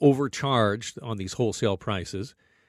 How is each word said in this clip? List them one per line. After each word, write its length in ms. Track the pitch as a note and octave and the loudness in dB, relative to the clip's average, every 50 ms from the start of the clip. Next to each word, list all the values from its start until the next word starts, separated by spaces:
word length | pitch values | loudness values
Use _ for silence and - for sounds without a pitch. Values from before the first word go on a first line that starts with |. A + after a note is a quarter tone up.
overcharged 1000 | - C#3+ C#3 C3 C#3+ B2+ - - - C#3 C3+ A#2+ A2 G#2 G2+ A2+ A#2+ - - - | 6 6 6 6 2 -4 -4 -4 -2 0 2 4 4 4 2 -2 -6 -10 -12 -12
on 140 | - A#2 A2 | -10 -8 -6
these 180 | G2+ F#2+ F#2+ - | -6 -6 -6 -4
wholesale 440 | - B2 A2 F#2+ - - G#2+ G2 F#2 | -2 -2 -2 0 0 0 0 0 -2
prices, 580 | - - G#2 F#2+ E2+ - - F#2+ G2+ - - _ _ _ _ _ _ | -4 -4 -4 -4 -6 -6 -8 -8 -8 -10 -12 _ _ _ _ _ _